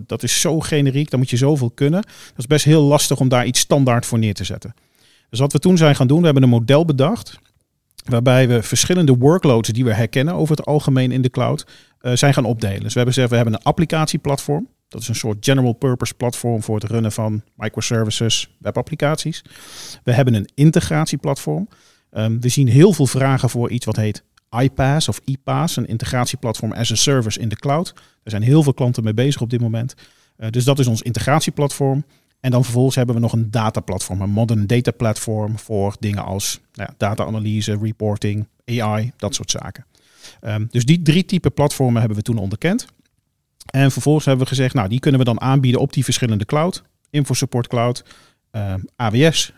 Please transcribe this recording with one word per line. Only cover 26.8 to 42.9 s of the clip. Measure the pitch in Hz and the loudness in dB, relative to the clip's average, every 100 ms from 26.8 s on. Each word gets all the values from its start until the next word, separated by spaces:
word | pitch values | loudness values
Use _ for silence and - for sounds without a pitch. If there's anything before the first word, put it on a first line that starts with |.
| 113 | -2
a | 107 | 0
service | 143 135 107 - | 0 0 0 -4
in | 117 | -6
de | 101 | -4
cloud. | 143 151 185 - | -2 -2 -4 -12
Daar | _ _ | _ _
zijn | - 101 | -8 -2
heel | 120 156 | 2 4
veel | 143 | 4
klanten | - 123 123 | 2 -2 -2
mee | 110 | -2
bezig | 107 135 - | 0 -2 -2
op | 117 | -4
dit | 120 | -2
moment. | 117 113 127 - - _ _ - | -2 -4 -6 -10 -20 _ _ -12
Eh, | 110 | -6
dus | 123 | -2
dat | 123 143 | 2 2
is | 123 | 2
ons | 110 | 0
integratieplatform. | - 110 - 156 - 147 143 - 139 135 - _ _ _ | -2 -4 0 0 0 -2 -4 -2 -2 -2 -6 _ _ _
En | 131 | 0
dan | 120 | 0
vervolgens | 123 120 131 131 | 2 2 2 2
hebben | 123 117 | 0 0
we | |
nog | 117 | 0
een | 117 110 | -2 -2
dataplatform, | 110 110 107 - 92 - 95 | -2 -2 -4 -6 -8 -6 -6
een | 101 | -2
modern | 101 117 110 101 | 0 0 0 0
data | 123 120 | 0 0
platform | - 113 107 - 107 107 107 | -2 -2 -2 -4 -6 -4 -8
voor | - 104 98 - | -6 -4 -4 -4
dingen | 104 101 | -6 -6
als, | - 95 - - _ | -6 -6 -6 -8 _
nou | - 101 | -14 -12
ja, | - | -6
data-analyse, | 101 107 98 110 107 107 104 104 | -4 -2 -4 -4 -4 -2 -2 -4
reporting, | 110 - 107 104 104 104 107 _ - | -4 -4 -4 -2 -4 -4 -8 _ -8
A | 120 107 107 | -4 -2 -2
I, | 120 - | -4 -6
dat | - - | -6 -6
soort | - | -6
zaken. | - - - - _ _ _ - - | -8 -10 -16 -20 _ _ _ -20 -14
Ehm, | 113 107 113 | -6 -6 -4
dus | 120 117 | 0 2
die | 175 | 2
drie | 156 165 180 | 4 2 2
typen | 180 143 | 0 0
platformen | - 143 - 131 117 | 0 -2 0 0 0
hebben | 113 104 | 0 -2
we | |
toen | 113 113 | -4 -4
onderkend. | 95 110 165 233 - | -4 -4 -2 -2 -6